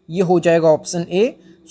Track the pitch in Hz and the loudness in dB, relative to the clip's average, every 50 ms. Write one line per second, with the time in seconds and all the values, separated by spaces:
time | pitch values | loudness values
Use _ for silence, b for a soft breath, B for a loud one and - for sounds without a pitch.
0 | _ - 160 190 185 165 185 170 - 170 165 170 160 160 151 147 - - - 170 | _ -8 -4 -2 0 0 0 2 2 2 2 2 4 2 2 2 0 -4 -6 -6
1 | 170 170 175 190 226 285 - b b b b b b - | -4 -4 -2 -2 -2 -2 -4 b b b b b b -10